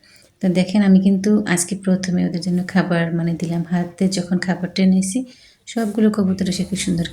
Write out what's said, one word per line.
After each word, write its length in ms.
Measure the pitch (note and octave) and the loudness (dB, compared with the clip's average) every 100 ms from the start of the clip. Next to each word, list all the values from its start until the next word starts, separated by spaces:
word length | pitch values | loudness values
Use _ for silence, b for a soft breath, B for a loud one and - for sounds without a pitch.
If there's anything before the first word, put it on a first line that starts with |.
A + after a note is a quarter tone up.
| b b b - | b b b -4
তো 80 | F#3+ | 0
দেখেন, 340 | F3 F#3 G#3 | 0 2 2
আমি 180 | G3 F#3+ | 6 6
কিন্তু 440 | F#3+ F#3+ G#3 G#3+ G#3 | 6 2 2 2 2
আজকে 280 | F3 - G3 | -2 -2 -4
প্রথমে 520 | F#3+ F#3 F#3 F3+ F3 | -2 -2 0 0 0
ওদের 120 | E3 | -2
জন্য 240 | F3+ F3+ F3+ | -2 -2 0
খাবার, 460 | F#3 E3+ E3+ E3 | 0 0 0 -2
মানে, 200 | E3 E3+ | -2 -2
দিলাম। 300 | E3 E3 E3+ E3+ | -4 -4 -4 -2
হাতে 380 | F3 F3 - F#3+ | -2 -2 -2 -2
যখন 300 | F3+ - F#3 | 0 -2 -2
খাবারটা 480 | F#3 E3+ F3 - F#3+ | -2 -4 -4 2 4
নিয়েছি, 380 | F#3 F#3+ B3+ B3+ B B B - | 4 2 -4 -6 B B B -10
সবগুলো 440 | A#3 G#3+ G#3+ G#3+ | -4 -2 2 2
কবুতর 380 | G#3+ F#3+ F#3+ F#3 | 2 0 0 -2
এসে 160 | F#3 | -2
কি 120 | F#3 F#3+ | -4 -4
সুন্দর 280 | F#3+ E3+ E3+ | -2 -2 -4